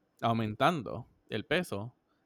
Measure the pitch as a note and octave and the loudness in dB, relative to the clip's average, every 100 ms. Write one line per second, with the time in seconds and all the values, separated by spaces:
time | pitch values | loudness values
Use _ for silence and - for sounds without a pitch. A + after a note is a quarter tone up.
0 | _ - A#2 A2+ G#2+ G#2+ C#3+ E3 F#2+ E2+ | _ -2 2 2 0 2 2 2 -4 -8
1 | - _ - A2 - E3+ F3 G2 A#2 - | -10 _ -8 -6 -2 -2 -2 -6 -8 -12
2 | _ _ | _ _